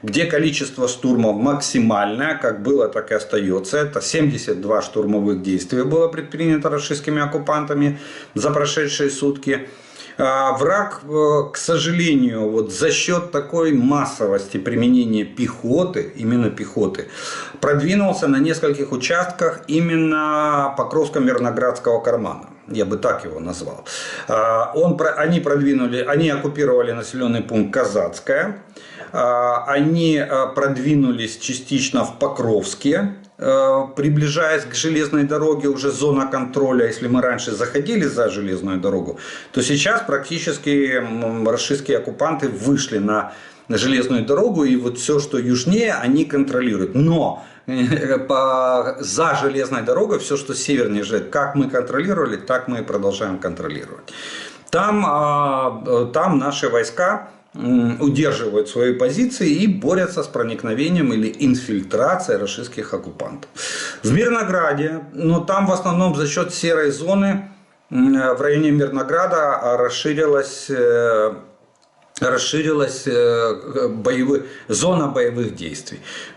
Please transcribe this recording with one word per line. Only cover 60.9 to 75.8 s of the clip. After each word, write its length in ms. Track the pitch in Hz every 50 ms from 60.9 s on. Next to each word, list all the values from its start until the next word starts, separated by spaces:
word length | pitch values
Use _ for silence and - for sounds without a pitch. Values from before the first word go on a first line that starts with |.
| 180 175 151 123 113
или 180 | 110 107 110 - -
инфильтрацией 1000 | 143 135 123 123 - - 107 101 95 95 - 107 123 151 185 180 - - 117 98
рашистских 540 | 101 98 - - 120 120 - - 107 - -
оккупантов. 560 | 95 - - 107 - - - - 143 - - - - - - - - - - - - -
В 80 | 107
Мирнограде, 800 | 123 175 233 240 240 233 214 180 185 180 165 156 143 139 147 156 160 165 151 - -
но 260 | 131 165 160 170 175
там 280 | - - 190 196 202 185
в 40 |
основном 440 | 185 175 - 190 170 175 185 185 160
за 100 | 139 151 143
счет 260 | - 180 180 180 -
серой 380 | - - 170 165 160 151 147
зоны, 580 | 135 131 151 175 196 202 196 196 190 196 - - - - - _ _ _ _ _
м, 440 | - 127 127 135 135 135 131 131 127
в 60 | 127
районе 300 | 143 147 147 147 156 151
Мирнограда, 840 | 147 147 143 135 135 135 127 127 151 170 185 185 175 165 151 143 135
а, 220 | 120 120 120 123 120
расширилась, 880 | 123 120 123 - - 156 151 143 160 151 143 139 135 - - - - -
э, 640 | 139 127 123 120 120 120 117 117 113 107 107 110 101 90 - - - _ _ _ _ _ _ _ _ _ _ _ _ -
расширилась, 800 | - 127 123 123 - - - 156 156 156 156 147 139 127 - - - 139
э, 800 | 123 120 120 117 117 117 117 113 107 98 - - - 131 127 120
боевы-, 540 | 110 113 104 123 131 127 127 135 143 135 - - - - - -
зона 400 | 110 - - 175 185 170 151 135
боевых 480 | 123 131 123 120 120 120 120 110 90
действий. 440 | 80 90 78 71 -